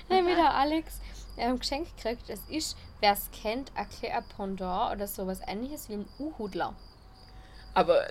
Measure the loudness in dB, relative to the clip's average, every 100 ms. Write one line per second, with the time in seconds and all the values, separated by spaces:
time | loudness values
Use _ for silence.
0 | 4 4 6 6 6 6 4 2 -2 -10
1 | -12 -12 -12 -2 0 0 -2 -2 -4 -4
2 | -4 -4 -8 -12 -6 -4 -4 -6 -14 4
3 | 4 4 -2 -4 -2 -2 -4 -6 -6 -6
4 | -4 -4 -4 -6 -4 -2 -2 0 0 0
5 | -4 -4 -4 -4 -4 -4 -6 -8 -8 -8
6 | -8 -8 -8 -6 -6 -2 -4 -4 -16 -20
7 | -20 -20 -20 -18 -18 -18 2 4 8 6
8 | 6